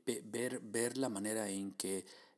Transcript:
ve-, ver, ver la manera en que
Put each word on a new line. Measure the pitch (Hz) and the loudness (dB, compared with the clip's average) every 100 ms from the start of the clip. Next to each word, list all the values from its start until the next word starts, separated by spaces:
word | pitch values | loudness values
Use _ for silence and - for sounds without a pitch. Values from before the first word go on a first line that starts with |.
| - | -2
ve-, | 113 107 | -2 -2
ver, | 117 123 123 | 0 0 0
ver | 110 113 120 131 | -2 2 2 2
la | 131 | 0
manera | 101 107 110 101 | 2 2 2 2
en | 98 98 | 0 -2
que | 95 95 95 - - - | -2 0 0 -2 -14 -20